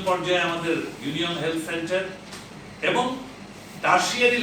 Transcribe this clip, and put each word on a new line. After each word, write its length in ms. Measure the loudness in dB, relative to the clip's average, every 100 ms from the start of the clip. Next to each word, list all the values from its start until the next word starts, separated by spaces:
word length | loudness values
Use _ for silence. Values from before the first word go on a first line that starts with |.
| 2
পর্যায়ে 360 | 2 4 2 2
আমাদের 280 | 0 0 0 -2 -6
ইউনিয়ন 300 | -4 -2 -2 0
হেলথ 180 | -2 -2 -4
সেন্টার 320 | -4 0 0 -2 -8 -14 -14 -14 -16 -16 -2 2
এবং 160 | 2 2 -2 -10 -14 -16 -16 -16 -2
টারশিয়ারি 560 | 4 4 4 4 4 6